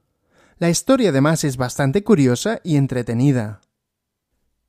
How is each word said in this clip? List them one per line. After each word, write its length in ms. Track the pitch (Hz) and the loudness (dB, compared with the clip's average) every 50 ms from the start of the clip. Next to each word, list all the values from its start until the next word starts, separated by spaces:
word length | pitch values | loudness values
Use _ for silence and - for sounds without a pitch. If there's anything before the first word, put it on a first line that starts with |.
| _ _ _ _ _ _ _ _ _ _ _ - | _ _ _ _ _ _ _ _ _ _ _ -4
La 120 | 170 170 | -2 -2
historia 400 | 165 - - - 269 254 233 180 | -2 0 0 0 2 2 2 2
además 320 | 135 135 139 156 165 - | 2 2 2 2 0 0
es 140 | - 143 123 | -2 -4 -4
bastante 480 | 123 123 120 - - 143 135 135 202 202 | -4 -6 -6 -4 -2 -2 0 -2 0 0
curiosa 560 | - 214 147 135 123 120 - - 208 226 - | 2 2 4 4 2 2 0 -2 -4 -6 -6
y 140 | - 175 151 | -4 -2 0
entretenida. 840 | 143 139 127 123 123 113 - 113 117 131 147 131 123 104 107 104 - _ _ _ _ _ _ _ _ _ _ _ _ _ _ _ _ _ _ _ _ _ | 0 0 0 -2 -6 -6 -4 -2 0 2 2 2 0 -2 -6 -10 -16 _ _ _ _ _ _ _ _ _ _ _ _ _ _ _ _ _ _ _ _ _